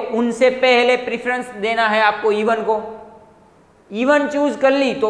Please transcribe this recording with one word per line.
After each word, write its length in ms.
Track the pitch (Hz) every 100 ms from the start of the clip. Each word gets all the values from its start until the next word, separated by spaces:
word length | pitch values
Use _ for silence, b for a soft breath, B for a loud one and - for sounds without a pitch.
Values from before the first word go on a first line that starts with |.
| -
उनसे 360 | 226 240 233 254 254
पहले 380 | 254 240 247 247
preference 520 | - 233 240 247 247 208
देना 300 | 214 226 220
है 140 | 214
आपको 300 | 208 214 220
even 320 | 208 220 226
को। 120 | 214 214 - - - - - - _ _ _ _ _
Even 360 | 208 262 294 285
choose 280 | 285 285 220
कर 160 | 269
ली 220 | 277 262
तो 140 | 190